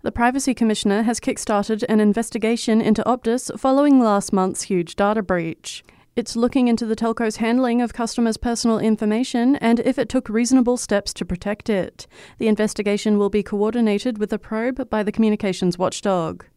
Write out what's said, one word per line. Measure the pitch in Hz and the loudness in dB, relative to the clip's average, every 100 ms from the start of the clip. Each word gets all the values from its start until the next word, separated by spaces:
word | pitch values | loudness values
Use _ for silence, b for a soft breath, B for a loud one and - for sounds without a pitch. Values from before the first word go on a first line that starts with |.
The | - | -6
Privacy | 214 240 262 269 | 0 0 0 -2
Commissioner | 247 226 214 208 196 | 2 2 2 0 2
has | 226 233 | 0 -2
kick-started | - - - 208 202 220 - | -4 -4 -2 -2 0 -2 0
an | 220 | 4
investigation | 208 202 226 233 220 233 - 220 | 4 2 -2 -2 -2 0 2 2
into | 220 220 | 2 2
Optus | - 247 226 240 - - | 0 -2 0 -2 -4 -4
following | 262 269 294 269 | 0 4 6 6
last | 233 202 - | 6 2 2
month's | 196 185 - | 0 0 -2
huge | - 190 170 - | -2 -2 -2 0
data | 202 214 | 0 0
breach. | 190 180 165 - - - _ b b | -2 -2 -2 -8 -12 -16 _ b b
It's | - 220 233 | -6 -4 -2
looking | 240 269 247 | 0 2 2
into | 226 | 2
the | 226 | 0
telco's | 220 233 226 226 220 | -2 -2 -2 -4 -2
handling | 226 247 254 240 | 0 2 2 0
of | 240 | -2
customers' | - 226 - 233 214 | -4 -6 0 -2 0
personal | 247 233 233 220 | -4 -2 0 2
information | 220 214 214 214 254 240 240 277 | 2 0 0 -2 -2 0 2 2
and | 226 233 | 2 2
if | - 262 | 0 -2
it | 254 | -2
took | 262 - | -2 -2
reasonable | 220 240 262 240 247 | -2 2 4 4 0
steps | - 202 - | 0 -2 -2
to | - | -8
protect | 180 180 - 208 - | -6 -6 -6 -6 -2
it. | 202 - - - B B B | -2 -2 -8 -20 B B B
The | 220 | 0
investigation | 214 214 - 202 202 220 208 | 2 0 -2 -2 0 2 2
will | 202 | 2
be | 214 | 0
coordinated | 196 202 214 233 226 202 254 214 | -2 -2 -2 2 2 2 -2 -4
with | 208 | -4
a | 208 | -6
probe | - 220 240 262 254 | -6 -4 -4 -4 -4
by | 214 | -2
the | 208 | -2
communications | 214 220 208 208 180 185 175 | 2 2 2 -2 0 0 0
watchdog. | 185 - 208 185 165 175 - | -2 -2 -2 0 -2 -8 -16